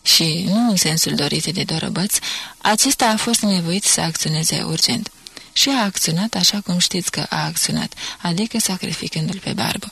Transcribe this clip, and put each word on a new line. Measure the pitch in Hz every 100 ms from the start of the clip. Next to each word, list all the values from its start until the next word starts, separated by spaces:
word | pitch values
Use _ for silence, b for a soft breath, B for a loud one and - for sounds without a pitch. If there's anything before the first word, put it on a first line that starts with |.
și | - - 165 160 185
nu | 208 240
în | 185
sensul | 156 160 - 127
dorit | 147 151 160
de | 175
Dorobăț, | - 160 127 110 202 - B B B B
acesta | 196 214 269 - 233
a | 220
fost | - 233
nevoit | 208 190 165 185
să | - -
acționeze | 165 165 156 156 160 156
urgent. | - 160 - 120 - - B B B
Și | - -
a | 269
acționat | 202 - - 160 220
așa | 185 175 208
cum | - 180
știți | - 180 170
că | - 156
a | 165 156
acționat, | 165 - - - - B B
adică | 175 170 226 233
sacrificându-l | - 185 - 156 - 160 156 196
pe | -
Barbu. | - - - -